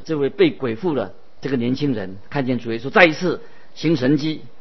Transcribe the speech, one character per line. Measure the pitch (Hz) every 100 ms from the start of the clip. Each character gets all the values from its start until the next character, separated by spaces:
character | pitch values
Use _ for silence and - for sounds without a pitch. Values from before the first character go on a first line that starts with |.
| -
这 | 156
位 | 135
被 | - 170
鬼 | 110 127 110
附 | 180
的 | 135 147 - - -
这 | 135
个 | 131
年 | 120 131
轻 | 147
人， | 107 95 98 -
看 | 147 127
见 | 120
主 | 113
耶 | 113
稣 | 131
再 | 202
一 | 175
次 | 151 180 123 - - -
行 | - 151 151
神 | 123 156
迹。 | 156 151 117 -